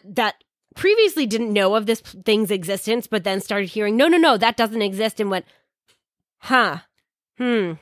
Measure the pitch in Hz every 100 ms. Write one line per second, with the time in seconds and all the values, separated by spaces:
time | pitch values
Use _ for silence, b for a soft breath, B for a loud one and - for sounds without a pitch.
0 | 190 202 214 - _ _ _ - 381 440
1 | 415 311 247 220 233 208 190 214 208 226
2 | - - 220 214 202 196 170 190 - 233
3 | - 214 185 190 - 202 185 214 208 220
4 | 311 349 320 220 226 226 220 226 208 190
5 | 220 - 202 185 b b b _ _ _
6 | _ _ _ _ - 254 202 151 - _
7 | _ _ _ - 247 226 180 160